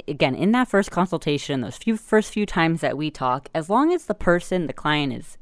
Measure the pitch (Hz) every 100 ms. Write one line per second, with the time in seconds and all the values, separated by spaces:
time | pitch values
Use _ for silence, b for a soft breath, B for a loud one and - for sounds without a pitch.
0 | - 147 147 127 180 240 254 196 202 -
1 | 185 160 - 147 - 139 113 - - 220
2 | - 214 208 214 208 - 165 165 139 139
3 | 151 - 131 131 - 165 160 220 311 349
4 | - 208 - 175 - 185 196 - 151 151
5 | 143 120 - -